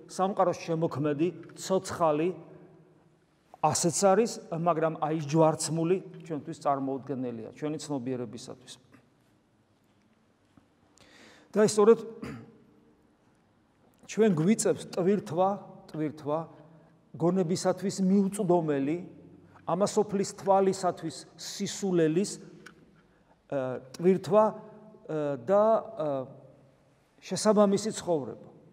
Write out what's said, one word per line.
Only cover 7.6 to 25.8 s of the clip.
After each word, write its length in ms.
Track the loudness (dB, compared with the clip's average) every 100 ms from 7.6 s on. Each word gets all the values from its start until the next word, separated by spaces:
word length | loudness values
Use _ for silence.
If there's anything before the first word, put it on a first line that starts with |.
| -8 -8
ცნობიერებისათვის. 960 | -6 -6 -4 -6 -8 -12 -16 -18 -20 -20 _ -20 _ _ _ _ _ _ _ _ _ _ _ _ _ _ _ _ _ _ _ _ -20 -20 -20 -20 _
და 120 | 2
ეს 120 | 2
სწორედ 260 | 6 6 6 4 -14 -14 -14 -18 -20 _ _ _ _ _ _ _ _ _ _ _ _ _ _
ჩვენ 280 | -14 0 2
გვიწევს 520 | 4 2 2 2 -2 -4
ტვირთვა, 600 | -2 0 0 -2 0 0 0 -8 -20 -14
ტვირთვა 540 | -8 -6 -6 -6 -6 -6 -16 -20 -20 _ _ _
გონებისათვის 840 | -2 0 2 0 0 0 -2 -4 -2
მიუწვდომელი, 1000 | 2 4 2 0 2 2 2 0 0 -4 -6 -18 -20 -20 -20 -20
ამასოფლის 680 | -4 0 0 0 0 -2 -4
თვალისათვის 840 | -4 4 4 4 2 -2 -4 -8 -12 -18
სისულელის, 1000 | -18 -14 -8 -8 -4 0 2 4 2 0 -6 -16 -20 -20 -20 -20 _ _ _ _ _ _
ა, 300 | -6 -4 -6 -12
ტვირთვა, 560 | 0 2 2 4 4 4
ა, 100 | 0 -16 -20 -20 -20 -8 -4 -4 -6
და, 260 | 0 2 4
ა, 420 | 2